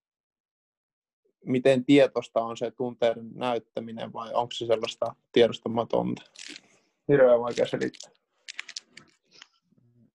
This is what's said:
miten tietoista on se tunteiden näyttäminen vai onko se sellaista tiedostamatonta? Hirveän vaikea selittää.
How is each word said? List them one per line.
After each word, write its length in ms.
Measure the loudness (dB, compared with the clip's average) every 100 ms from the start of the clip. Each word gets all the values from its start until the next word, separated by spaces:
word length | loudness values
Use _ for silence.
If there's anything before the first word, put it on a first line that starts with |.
| _ _ _ _ _ _ _ _ _ _ _ _ _ _ -4
miten 380 | 0 2 2
tietoista 560 | 6 6 6 0 -4 -4
on 160 | -4 -6
se 140 | -8
tunteiden 600 | -6 -8 -2 -2 -2 -8
näyttäminen 760 | -8 -4 -4 -6 -12 -12 -12 -12
vai 220 | -12 -6
onko 180 | -4 -4
se 140 | -4 -2
sellaista 480 | -2 -2 -6 -8 -8 _
tiedostamatonta? 880 | 4 4 2 -6 -4 -2 -2 -2 -6 -12 -20 -18 -20 _ _ _ _ 2
Hirveän 320 | 6 6 6
vaikea 260 | 2 -2 -2
selittää. 540 | -2 -6 -8 -20 _ _ _ -18 -16 -16 -18 -20 -20 -20 _ _ -20 -20 _ _ _ _ _ _